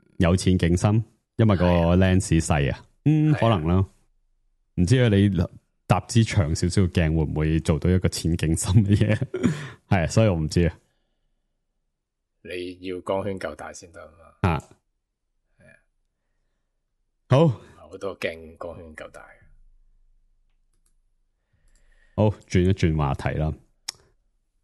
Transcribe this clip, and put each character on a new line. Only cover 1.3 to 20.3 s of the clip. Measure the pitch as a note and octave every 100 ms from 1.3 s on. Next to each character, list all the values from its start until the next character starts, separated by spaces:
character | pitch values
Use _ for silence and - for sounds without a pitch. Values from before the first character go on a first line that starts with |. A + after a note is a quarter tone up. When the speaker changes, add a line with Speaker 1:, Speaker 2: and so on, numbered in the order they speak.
| -
Speaker 1:
因 | A2
為 | F#2+
個 | F2 F2 E2+ F2
lens | F#2+ F#2 - E2
細 | -
啊。 | D#2+
Speaker 2:
係 | C2+
啊。 | - - _
Speaker 1:
嗯， | C#3+ D#3 D3+
可 | D3 A2+
能 | G2+ D#2
啦。 | F#2 F#2+ _ _ _ _ _ _ _ _
唔 | -
知 | F2 C3
啊， | A#2+
你 | G2 G2+ F2 F2 - _ _ -
搭 | F#2
支 | - A#2
長 | A2 - D2+
少 | E2 F2+
少 | G#2
嘅 | F2+
鏡 | - D#2+ D#2+
會 |
唔 | D2
會 | D2 D#2 D#2+
做 | D#2 D#2
到 | F2+
一 | F2+
個 | -
淺 | - E2+ E2+
景 | D#2+
深 | D#2+ - F#2+
嘅 | G2+
嘢？ | G2+ G#2 G#2+ C3 - A#3+
<laughs> | D3+ - - -
係 | G3+
啊， | D2+
所 | -
以 | A2+
我 | E2+
唔 | D#2
知 | - E2+
啊。 | - _ _ _ _ _ _ _ _ _ _ _ _ _ _ _ _
Speaker 2:
你 | E2+ F2+ F2+ F2+ F#2
要 | F2+
光 | F2 G2
圈 | G2+ F#2+
夠 | E2 D2+
大 | D#2
先 | - F2
得 | E2+
啊 | D#2+ E2 - _
嘛。 | F#2+
Speaker 1:
啊。 | D#2 - _ _ _ _ _ _ _ _ _
Speaker 2:
係 |
啊。 | F2+ _ _ _ _ _ _ _ _ _ _ _ _ _ _ _ -
Speaker 1:
好。 | C3 D#3+ A2 - - -
Speaker 2:
好 | G2
多 | G2 F2
鏡 | F#2 E2 D#2+ E2
光 | F2 D#2
圈 | D#2+
夠 | D#2 -
大。 | - - - _ - - _ _ _ _ _ _